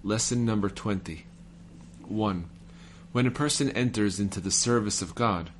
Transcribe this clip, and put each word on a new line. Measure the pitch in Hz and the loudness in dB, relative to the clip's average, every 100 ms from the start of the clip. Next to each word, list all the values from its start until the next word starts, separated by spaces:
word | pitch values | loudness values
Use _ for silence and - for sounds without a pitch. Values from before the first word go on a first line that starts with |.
lesson | 95 110 - 123 | 0 0 2 2
number | 117 107 101 | 2 2 0
twenty. | - 110 98 - 80 - - - - - - - - - | -2 -2 -2 -4 -10 -12 -20 -20 -20 -20 -18 -18 -18 -6
One. | 107 107 92 85 - - - - - - | 0 2 0 -4 -12 -18 -18 -18 -18 -4
When | 120 123 | 2 2
a | |
person | 127 147 147 139 | 2 0 2 2
enters | - 123 107 104 92 | 2 2 4 2 2
into | 101 95 | -2 0
the | 92 | 0
service | - - 120 104 - | 2 4 4 4 -2
of | 90 | -4
God | 82 117 90 82 | 0 2 2 -2